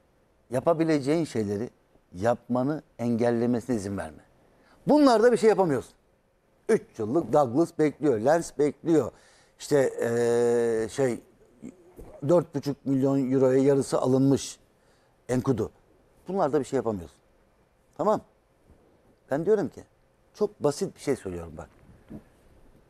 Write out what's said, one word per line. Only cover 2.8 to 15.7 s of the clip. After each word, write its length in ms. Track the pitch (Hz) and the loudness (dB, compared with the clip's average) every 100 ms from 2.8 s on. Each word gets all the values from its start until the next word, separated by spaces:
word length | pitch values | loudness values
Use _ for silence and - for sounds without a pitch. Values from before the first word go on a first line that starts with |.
| - - | -10 -8
engellemesine 760 | 120 117 120 117 120 123 101 120 | -4 0 0 0 0 -2 -2 -6
izin 220 | 98 98 | -6 -8
verme. 240 | 80 73 _ _ _ _ _ _ - | -10 -14 _ _ _ _ _ _ 2
Bunlarda 440 | 294 285 226 240 | 4 6 6 4
bir 60 | 226 | 4
şey 120 | 220 | 4
yapamıyorsun. 440 | 185 185 131 - _ _ _ _ _ _ _ - | 4 2 0 -4 _ _ _ _ _ _ _ -2
Üç 300 | 220 - - | -2 -2 -8
yıllık 340 | 107 151 123 | -4 -2 0
Douglas 460 | 143 135 123 170 - | 2 2 2 0 0
bekliyor, 400 | 151 - 147 113 | -2 0 0 2
Lens 320 | 117 170 160 - | 2 2 0 -2
bekliyor. 520 | 147 - - 160 107 - _ _ _ - | -2 -2 0 0 0 -6 _ _ _ -16
İşte, 340 | - 147 127 - | -2 2 2 0
eee, 880 | 117 117 117 120 120 120 117 110 110 | -2 0 2 2 2 2 0 -2 -4
şey, 300 | - 131 113 - _ _ _ - - - - - - 139 | -2 -2 -2 -10 _ _ _ -20 -20 -20 -20 -20 -8 0
dört 280 | 170 147 139 | 0 0 -6
buçuk 300 | 143 135 - | -6 -6 -2
milyon 460 | 135 135 139 127 | 0 2 0 0
euroya 320 | 131 131 131 | 2 4 4
yarısı 360 | 135 139 127 160 | 4 2 0 -2
alınmış 600 | 131 131 135 131 - - _ _ _ _ _ _ - | 0 2 2 2 -2 -16 _ _ _ _ _ _ -6
Enkudu. 420 | 123 127 113 101 | -4 -2 -2 -4